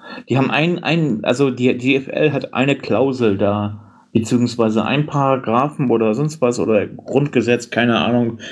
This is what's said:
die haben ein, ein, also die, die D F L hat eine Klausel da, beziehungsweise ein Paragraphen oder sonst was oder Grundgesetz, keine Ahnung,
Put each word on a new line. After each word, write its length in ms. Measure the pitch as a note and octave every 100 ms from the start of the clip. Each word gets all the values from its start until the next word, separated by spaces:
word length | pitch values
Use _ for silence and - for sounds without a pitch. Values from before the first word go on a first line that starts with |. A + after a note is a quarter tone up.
| - - -
die 80 | B2
haben 140 | C3+
ein, 300 | C#3 E3 F3+
ein, 420 | - E3 D3+ G#2+ -
also 240 | B2+ C#3
die, 260 | C3 B2 A#2+
die 120 | B2+
D 60 | C3
F 100 | -
L 240 | - D3+
hat 220 | C3 -
eine 240 | - C3+ C#3
Klausel 600 | - G#2+ C3+ A#2+ A#2 F#2+
da, 680 | G#2 G#2 G#2 G#2 - - _
beziehungsweise 720 | A2+ A2 B2 A#2+ A#2 A2 A2 -
ein 200 | C3+ D3+
Paragraphen 840 | D3 C3+ C3 A#2+ A#2 D3 D3+ B2
oder 220 | A2+ A2 G#2+
sonst 240 | D3+ D#3
was 200 | B2 A#2
oder 280 | F#2+ G#2+ F#2
Grundgesetz, 840 | - - B2+ C#3+ B2+ A2 A#2+ -
keine 280 | - A#2+ A2+
Ahnung, 400 | F2+ A#2+ A#2 A#2 -